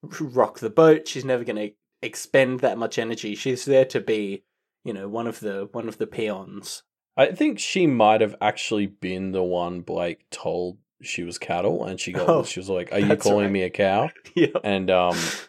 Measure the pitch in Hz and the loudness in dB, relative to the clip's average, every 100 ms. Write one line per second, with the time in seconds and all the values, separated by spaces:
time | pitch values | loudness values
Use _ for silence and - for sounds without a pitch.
0 | - - 151 123 107 - 113 104 160 156 | -16 -10 -4 2 2 0 -2 6 8 6
1 | - 135 131 123 117 107 107 - _ _ | 2 -8 -2 -2 -2 -6 -6 -10 _ _
2 | 120 - - 135 131 127 127 117 113 - | -12 -10 0 4 4 2 -2 -2 -4 -4
3 | 113 113 107 101 135 123 - 135 131 131 | -4 -4 -6 -6 -4 -4 2 4 4 2
4 | 104 110 101 98 _ _ _ _ - 101 | -2 -2 -2 -8 _ _ _ _ -12 -10
5 | 98 110 117 110 107 98 98 117 113 107 | -8 -6 -6 -6 -8 -6 -8 -8 -8 -6
6 | 110 - 110 98 95 98 92 - _ _ | -8 -4 -4 -4 -10 -16 -14 -14 _ _
7 | _ - 135 185 302 220 - 190 170 123 | _ 2 2 2 -2 -2 -4 2 2 6
8 | 107 110 107 - 107 - - 107 101 - | 6 6 4 0 -2 -2 -2 -2 -2 -4
9 | 92 92 95 95 90 90 87 90 87 85 | -6 -4 -4 -2 0 0 -2 -6 -6 -4
10 | 87 82 _ - - 85 90 98 _ _ | -4 -6 _ -10 -6 -4 -4 -8 _ _
11 | - - 87 - - 85 98 85 - 92 | -12 -10 -8 -10 -6 -2 0 -2 -4 -8
12 | - 92 - 160 123 - 95 92 87 101 | -6 -2 2 2 0 -6 -4 -4 -2 0
13 | 101 104 110 104 101 98 92 - 98 101 | 2 2 4 4 4 0 0 2 2 2
14 | 143 - - - 160 - 104 98 95 92 | 0 -4 -6 2 2 2 0 0 4 4
15 | 90 85 82 - | 4 2 -4 -6